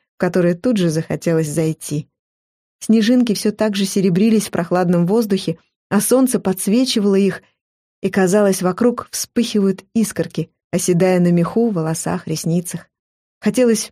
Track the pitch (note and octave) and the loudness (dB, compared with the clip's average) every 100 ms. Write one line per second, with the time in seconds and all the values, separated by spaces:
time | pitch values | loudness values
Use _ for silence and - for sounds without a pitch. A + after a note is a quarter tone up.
0 | _ _ F3+ F#3 F3 F3 B3+ G#3+ E3+ D#3 | _ _ -2 2 0 0 0 0 0 -2
1 | D#3+ D3+ - D#3+ D#3 D3+ D#3+ D#3 - D3+ | -4 -4 -2 0 0 -2 -2 -4 -6 -8
2 | - _ _ _ _ _ _ _ - A3 | -8 _ _ _ _ _ _ _ 0 2
3 | G#3 B3+ A#3+ F#3 G#3+ G#3 G#3+ G3+ G3 G3+ | 4 2 2 0 -2 -2 -2 -2 -2 0
4 | F#3+ F3+ A3+ G#3+ G#3 - E3+ F3+ F3 F3 | 0 2 4 2 0 -4 -2 0 2 2
5 | E3+ A3 A3 F#3+ - E3 _ _ _ G3+ | 2 0 0 -2 -4 -8 _ _ _ -2
6 | G#3 B3 C4 G#3 G3 F#3+ - A3+ B3+ A3+ | 2 2 2 0 -2 -4 0 0 0 0
7 | G3+ G3 G3 - - _ _ _ _ _ | 2 2 2 -2 -14 _ _ _ _ _
8 | G3 G3 F#3 G#3 G3+ F#3+ F3+ F3+ A#3+ A#3+ | -4 0 2 4 2 2 -2 0 0 0
9 | - - - - A#3 G#3+ G3 F#3+ - A3+ | -8 -10 -6 -4 -2 0 0 -2 -4 -2
10 | G#3 - E3+ - D#3+ _ _ E3+ - F3 | -2 -2 -6 -6 -8 _ _ -4 0 2
11 | F#3 F3+ F3 F3 E3+ A3+ A#3 F3+ D#3+ E3 | 2 4 4 2 0 0 0 -2 -4 -6
12 | E3 F3 - D#3+ E3 E3+ F3 E3+ - _ | -6 -6 -6 -6 -2 -4 -4 -12 -14 _
13 | _ _ _ _ G#3+ G#3 B3 A3 - | _ _ _ _ -2 2 2 2 -4